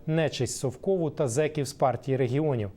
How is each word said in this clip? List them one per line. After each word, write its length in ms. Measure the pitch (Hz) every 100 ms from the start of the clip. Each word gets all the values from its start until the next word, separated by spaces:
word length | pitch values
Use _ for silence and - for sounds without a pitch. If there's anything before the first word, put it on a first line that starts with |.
| -
нечисть 500 | 160 147 - 120 -
совкову 540 | 131 - 196 190 156
та 180 | - 143
зеків 400 | 117 151 156 135
з 40 |
партії 440 | - 131 123 - 131
регіонів", 540 | 123 135 156 123 101